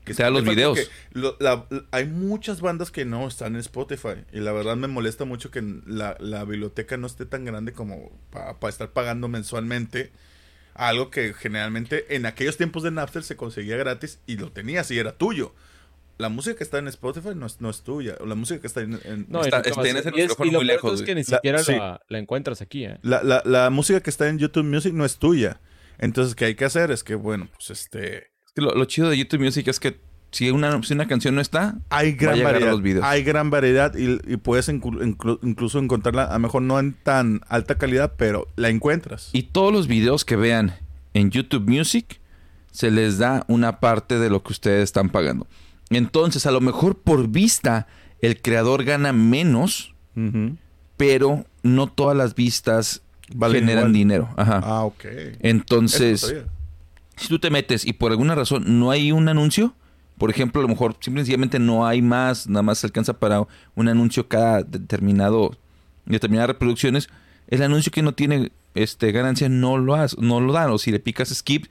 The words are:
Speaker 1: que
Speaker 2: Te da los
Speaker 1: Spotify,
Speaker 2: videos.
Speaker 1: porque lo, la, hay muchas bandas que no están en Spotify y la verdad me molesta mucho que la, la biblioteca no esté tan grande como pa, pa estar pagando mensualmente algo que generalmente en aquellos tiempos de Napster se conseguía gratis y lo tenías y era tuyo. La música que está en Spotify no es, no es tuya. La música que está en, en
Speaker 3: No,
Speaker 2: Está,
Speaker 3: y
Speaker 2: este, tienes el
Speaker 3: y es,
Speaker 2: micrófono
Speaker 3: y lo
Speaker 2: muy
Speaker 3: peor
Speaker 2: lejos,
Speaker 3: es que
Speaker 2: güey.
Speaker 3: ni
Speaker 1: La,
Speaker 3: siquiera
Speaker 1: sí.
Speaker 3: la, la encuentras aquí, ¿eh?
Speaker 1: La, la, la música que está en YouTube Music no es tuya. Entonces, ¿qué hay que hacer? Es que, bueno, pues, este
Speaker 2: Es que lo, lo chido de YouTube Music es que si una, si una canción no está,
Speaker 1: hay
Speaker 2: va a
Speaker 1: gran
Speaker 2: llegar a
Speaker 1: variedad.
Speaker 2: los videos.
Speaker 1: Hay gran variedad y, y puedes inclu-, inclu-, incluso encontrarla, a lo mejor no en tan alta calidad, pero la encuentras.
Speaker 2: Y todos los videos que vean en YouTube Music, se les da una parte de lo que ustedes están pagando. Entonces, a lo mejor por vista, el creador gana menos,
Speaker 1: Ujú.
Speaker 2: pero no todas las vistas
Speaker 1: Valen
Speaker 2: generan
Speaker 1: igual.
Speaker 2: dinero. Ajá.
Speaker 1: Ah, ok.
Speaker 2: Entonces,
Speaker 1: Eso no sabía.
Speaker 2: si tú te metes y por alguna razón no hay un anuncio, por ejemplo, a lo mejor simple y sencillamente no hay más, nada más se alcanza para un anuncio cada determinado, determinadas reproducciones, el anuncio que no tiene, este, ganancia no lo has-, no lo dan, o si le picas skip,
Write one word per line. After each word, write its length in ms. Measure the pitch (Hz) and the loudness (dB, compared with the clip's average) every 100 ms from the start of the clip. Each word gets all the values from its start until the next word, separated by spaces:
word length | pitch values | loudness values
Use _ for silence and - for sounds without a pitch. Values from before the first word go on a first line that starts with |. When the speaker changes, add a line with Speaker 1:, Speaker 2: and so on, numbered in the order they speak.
Speaker 1:
que 100 | - | -8
Speaker 2:
Te 80 | - | 0
da 80 | 120 | 2
los 100 | 135 | 2
Speaker 1:
Spotify, 140 | 110 107 | 2 2
Speaker 2:
videos. 220 | 143 120 | 2 0
Speaker 1:
porque 400 | - - - 127 | -4 -10 -14 -6
lo, 180 | 131 - | -6 0
la, 260 | 135 120 120 135 - | 0 0 -4 -12 -6
hay 160 | 127 143 | -6 -4
muchas 540 | 165 196 214 220 180 | -6 -6 -6 -8 -6
bandas 300 | 180 170 165 | -6 -4 -8
que 140 | 156 | -8
no 220 | 123 117 131 | -8 -6 -8
están 260 | - 117 | -10 -10
en 60 | 117 | -10
Spotify 640 | 117 123 139 135 110 95 - | -10 -10 -10 -10 -10 -12 -12
y 80 | 107 | -8
la 120 | 104 | -6
verdad 240 | 107 110 120 | -4 -4 -4
me 120 | 135 | -6
molesta 360 | 127 113 107 | -4 -6 -6
mucho 260 | 131 123 - | -10 -10 -12
que 120 | 127 104 95 - | -10 -10 -12 -10
la, 300 | 107 104 - | -10 -8 -10
la 240 | 104 104 | -10 -10
biblioteca 520 | 104 104 104 - 110 127 | -8 -8 -8 -10 -10 -10
no 100 | 123 | -10
esté 200 | 123 131 | -14 -12
tan 180 | 135 | -10
grande 280 | 123 107 117 | -10 -10 -12
como 380 | - 104 82 - - - | -12 -14 -14 -18 -20 -20
pa, 280 | - - - | -16 -16 -10
pa 80 | 107 | -10
estar 220 | - 110 | -8 -6
pagando 380 | 131 120 117 120 | -6 -4 -6 -6
mensualmente 840 | 117 104 117 117 120 110 127 135 - _ - _ _ _ | -8 -8 -8 -6 -6 -6 -8 -10 -14 _ -20 _ _ _
algo 360 | - 120 117 131 | -4 -2 -2 -4
que 240 | 139 110 | -4 -6
generalmente 840 | - - 107 110 113 117 151 - 139 | -6 -8 -6 -6 -6 -6 -6 -6 -6
en 80 | |
aquellos 320 | 113 - 139 143 | -6 -4 -6 -4
tiempos 260 | 165 165 | -6 -4
de 80 | 165 | -6
Napster 320 | 160 143 165 | -6 -8 -10
se 140 | - - | -12 -12
conseguía 400 | 117 107 104 120 | -12 -10 -8 -6
gratis 440 | 131 127 156 - - | -4 -6 -12 -16 -12
y 100 | 107 | -12
lo 120 | 87 | -10
tenías 380 | 98 110 175 135 | -12 -8 -6 -4
y 80 | 120 | -4
era 140 | 110 | -6
tuyo. 420 | - 202 175 - - - - _ _ _ - | -4 -4 -4 -8 -12 -20 -20 _ _ _ -10
La 140 | 110 | -8
música 260 | 117 180 226 | -6 -8 -10
que 80 | |
está 140 | - 143 | -8 -8
en 100 | 143 | -8
Spotify 420 | - 127 165 196 | -10 -10 -10 -12
no 100 | 180 | -12
es, 160 | 113 - | -14 -10
no 80 | 117 | -10
es 140 | 104 | -10
tuya. 340 | - 147 117 - | -10 -8 -8 -10
La 100 | 107 | -8
música 260 | 107 117 165 | -8 -6 -8
que 60 | 113 | -8
está 140 | 127 | -8
en, 180 | 110 113 | -8 -10
en 220 | - 107 95 | -12 -12 -8
Speaker 3:
No, 140 | 170 | -4
Speaker 2:
Está, 200 | 143 127 | -2 0
Speaker 3:
y 40 | 117 | -2
Speaker 2:
este, 120 | 135 | -2
tienes 240 | 127 135 156 | -2 -2 -2
el 80 | 156 | -2
Speaker 3:
y 40 | |
es, 80 | 170 | -2
Speaker 2:
micrófono 180 | - 160 | 0 0
Speaker 3:
y 40 | |
lo 60 | 160 | 2
Speaker 2:
muy 60 | 127 | 2
Speaker 3:
peor 80 | 123 | 2
Speaker 2:
lejos, 240 | 117 101 | 0 -2
Speaker 3:
es 60 | 104 | -2
que 60 | |
Speaker 2:
güey. 120 | 170 127 | -4 -2
Speaker 3:
ni 40 | |
Speaker 1:
La, 60 | 123 | 0
Speaker 3:
siquiera 220 | 135 151 | 2 0
Speaker 1:
sí. 100 | 156 | 0
Speaker 3:
la, 280 | 123 95 90 _ | -2 -4 -10 _
la 100 | 110 | -10
encuentras 440 | 104 135 139 117 | -6 -6 -6 -10
aquí, 220 | 101 139 104 | -10 -12 -12
¿eh? 120 | 101 | -8
Speaker 1:
La, 200 | 117 127 | -2 0
la, 200 | 135 127 | 2 2
la 240 | 117 127 127 | 4 4 4
música 320 | 139 143 190 | 2 2 0
que 80 | 156 | 0
está 180 | - 151 | -2 -2
en 100 | 156 | 0
YouTube 260 | 147 165 | -2 0
Music 300 | 151 147 180 | 0 -2 -2
no 100 | 165 | -2
es 140 | 139 - | -2 0
tuya. 420 | 160 160 98 - _ - - - | 2 2 0 -4 _ -20 -20 -6
Entonces, 360 | - 127 127 | -4 0 -2
¿qué 120 | 113 113 | 0 -2
hay 80 | |
que 100 | 104 | 0
hacer? 260 | 135 165 165 | -2 0 0
Es 140 | 123 | -2
que, 100 | - | -6
bueno, 340 | 107 107 104 - | -8 -6 -8 -10
pues, 160 | - - | -16 -16
este 460 | 98 - 104 101 - - _ _ | -16 -14 -12 -10 -12 -16 _ _
Speaker 2:
Es 60 | |
que 80 | - | -4
lo, 120 | 147 | 0
lo 100 | 127 131 | 0 0
chido 240 | 156 165 | 0 0
de 80 | 139 | 0
YouTube 220 | 131 151 | 0 0
Music 260 | 131 135 131 | 0 0 -2
es 120 | 131 | -2
que 180 | 135 - - - _ | -4 -6 -14 -20 _
si 200 | - 123 | -2 0
una, 300 | 139 147 143 | 2 0 -2
si 80 | 113 | -2
una 140 | 147 147 | -2 0
canción 260 | 123 135 | 0 0
no 60 | 139 | 0
está, 360 | 139 160 208 220 - | 0 -2 -2 -4 -4
Speaker 1:
hay 240 | 147 156 | 0 0
Speaker 2:
va 40 | 131 | 2
a 40 | |
Speaker 1:
gran 140 | 156 120 | 2 4
Speaker 2:
llegar 140 | 139 | 2
a 20 | |
Speaker 1:
variedad. 200 | 127 117 | 2 2
Speaker 2:
los 100 | 107 | 2
videos. 220 | 95 95 | 2 2
Speaker 1:
Hay 200 | 139 143 | 2 2
gran 260 | 139 151 147 | 2 0 2
variedad 440 | 143 131 131 147 - | 2 4 4 2 0
y, 240 | 123 123 - | -2 -2 -2
y 40 | 117 | -4
puedes 320 | 127 127 156 | 0 0 0
inclu-, 340 | 143 123 113 | -4 -4 -4
inclu-, 380 | 117 98 113 117 | -4 -2 -2 -2
incluso 360 | 123 110 113 139 | -2 -2 -2 -2
encontrarla, 440 | 131 117 120 127 | 0 0 0 0
a 100 | 131 | 0
lo 40 | 110 | -2
mejor 240 | 117 131 | 0 0
no 160 | 131 135 | 0 0
en 140 | 139 | -2
tan 480 | - 147 135 117 104 - | -2 0 2 2 0 -2
alta 300 | 120 - 143 | -2 0 -2
calidad, 340 | 131 127 147 - | 0 2 0 0
pero 280 | 110 104 - - | 0 0 -4 -2
la 120 | 117 | 0
encuentras. 600 | 113 147 165 - 107 - | 2 0 -2 -4 -14 -6
Speaker 2:
Y 120 | 135 | -4
todos 280 | - 190 196 | -2 2 4
los 160 | 208 143 | 2 2
videos 360 | 113 117 143 - | 2 4 2 0
que 100 | 110 | 2
vean 380 | 117 113 101 - - - - | 2 2 0 -2 -12 -18 -2
en 160 | 104 101 | 2 4
YouTube 340 | 123 127 131 101 | 2 0 0 2
Music, 520 | 139 156 233 - - - - - - - | 2 2 -2 -4 -12 -20 -20 -20 -20 -20
se 200 | - 117 | -2 2
les 240 | 110 110 98 | 4 2 2
da 260 | 120 131 - | 0 0 0
una 320 | 117 117 - | 2 2 2
parte 380 | 120 110 - 120 | 2 2 0 0
de 80 | 113 | 2
lo 120 | 98 | 0
que 80 | - | -2
ustedes 320 | - 104 101 | -2 2 2
están 240 | 101 98 95 | 2 0 0
pagando. 380 | 101 73 64 - - - - - | 2 0 -2 -8 -16 -20 -20 -2
Entonces, 540 | 120 117 160 165 143 147 | 0 2 2 2 0 0
a 60 | |
lo 80 | 127 | 2
mejor 380 | 127 - 180 190 | 2 2 0 2
por 280 | 180 143 113 | 2 2 4
vista, 600 | 156 226 - 127 113 - - - - | 2 2 2 2 0 -2 -14 -20 -2
el 200 | 117 110 | 0 0
creador 440 | 120 113 113 139 | 2 2 4 2
gana 280 | 135 147 143 | 2 0 2
menos, 800 | 120 113 131 170 120 190 - - - - | 4 4 4 4 2 2 -2 -10 -20 -14
Speaker 1:
Ujú. 420 | 113 110 110 113 160 - _ - - | -6 -4 -2 -4 -6 -16 _ -14 0
Speaker 2:
pero 480 | 139 131 139 147 - _ | 4 6 4 2 -6 _
no 240 | 120 131 139 | 2 4 2
todas 280 | - 143 143 | 2 2 4
las 200 | 123 - | 2 2
vistas 640 | 120 - - 113 107 - - - - | 0 0 2 2 0 -6 -12 -20 -14
Speaker 1:
Valen 280 | 123 117 123 | 0 2 4
Speaker 2:
generan 160 | 117 113 110 | 4 4 4
Speaker 1:
igual. 60 | |
Speaker 2:
dinero. 340 | 107 101 95 117 - | 6 4 4 0 0
Ajá. 240 | 104 98 | 2 2
Speaker 1:
Ah, 220 | 101 110 | 0 -2
ok. 200 | 107 - 101 - 95 113 | -2 -6 -14 -14 -14 -4
Speaker 2:
Entonces, 840 | 113 113 - 117 113 - 120 104 | 2 2 2 2 4 4 2 2
Speaker 1:
Eso 100 | 120 | -2
no 40 | 147 | -6
sabía. 100 | - - - - - - - - | -10 -12 -12 -14 -20 -20 -20 -14
Speaker 2:
si 100 | - | -4
tú 140 | 160 | -2
te 100 | 170 | 2
metes 340 | 147 - 117 | 0 0 -2
y 80 | - | -2
por 180 | - 117 | 0 2
alguna 240 | 110 147 156 | 4 2 2
razón 420 | 117 131 98 120 | 0 0 4 4
no 140 | 123 | 4
hay 180 | 143 147 | 4 2
un 180 | 160 160 | 4 4
anuncio, 460 | 156 151 - 233 - _ _ _ - | 4 2 2 0 -2 _ _ _ -2
por 140 | 110 | -2
ejemplo, 300 | 123 123 147 | 0 0 2
a 20 | |
lo 60 | 127 | 2
mejor 260 | 110 117 - | 2 0 -2
simple 220 | 127 135 | -6 -2
y 20 | |
sencillamente 340 | 131 127 131 131 | 0 0 0 2
no 260 | 117 113 117 | 2 4 2
hay 160 | 120 | 4
más, 440 | 120 120 127 120 107 | 4 2 0 -2 -2
nada 160 | 104 | 0
más 160 | 104 107 | 2 0
se 80 | 101 | -2
alcanza 320 | 113 110 - | -2 -2 0
para 240 | 107 104 104 - _ | 2 2 0 -8 _
un 140 | - 117 | 0 2
anuncio 400 | 117 117 - - | 4 4 2 0
cada 340 | 113 117 107 | 2 4 2
determinado, 960 | - 95 - 101 98 98 101 110 101 - _ _ _ _ - | 0 -8 -4 0 2 4 4 4 2 -2 _ _ _ _ -4
determinadas 440 | 107 107 110 123 | -2 2 2 2
reproducciones, 580 | - 120 117 131 139 - - _ _ - | 2 0 2 2 0 -2 -12 _ _ -2
el 140 | 131 | 0
anuncio 260 | 143 147 156 | 2 2 2
que 120 | 160 | 0
no 120 | 151 | 0
tiene, 380 | - 147 143 - - _ | 2 2 2 -2 -6 _
este, 360 | - 107 - 110 | -2 -2 0 0
ganancia 380 | 113 131 127 135 | 2 0 2 2
no 280 | 127 127 131 | 2 2 2
lo 200 | 131 151 | 2 2
has-, 200 | 143 - | 0 0
no 220 | 117 120 | 2 2
lo 120 | 127 | 2
dan, 180 | 160 151 | 2 2
o 80 | 107 | 2
si 140 | 117 | 0
le 80 | 104 | -2
picas 300 | 117 - 131 | -2 -4 -4
skip, 360 | 123 - 151 - | -4 0 -2 -2